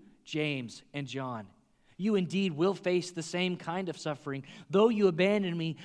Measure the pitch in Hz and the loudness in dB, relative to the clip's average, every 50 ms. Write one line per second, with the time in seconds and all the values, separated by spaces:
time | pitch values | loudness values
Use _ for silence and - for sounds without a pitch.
0 | - - - _ _ - - 156 151 151 147 135 123 110 - - - _ - 143 | -18 -20 -20 _ _ -8 -4 -2 -2 -2 -2 -4 -6 -10 -12 -16 -20 _ -8 -8
1 | 143 127 120 135 135 127 123 113 104 95 - _ _ _ _ _ _ _ _ - | -8 -6 -6 -6 -6 -6 -6 -8 -10 -14 -20 _ _ _ _ _ _ _ _ -4
2 | 180 214 214 196 180 143 143 190 196 190 156 139 170 196 196 - - 180 180 180 | 0 2 2 2 2 2 0 0 0 0 0 2 2 2 2 0 0 2 2 2
3 | 170 - - 165 160 - - 175 180 185 180 - - - 170 185 190 175 151 - | 0 -2 -8 -8 -8 -6 -2 0 0 0 -2 -4 -4 -6 -4 -4 -4 -6 -8 -6
4 | - 160 147 - - 147 135 135 135 - - - - _ 151 196 214 240 233 208 | -4 -6 -6 -4 -6 -8 -8 -8 -8 -12 -18 -20 -12 _ 4 6 6 6 6 6
5 | 202 190 170 156 180 196 208 214 196 180 170 170 165 165 156 - - | 4 4 6 4 4 4 4 2 2 0 -2 -2 -2 -4 -4 -6 -10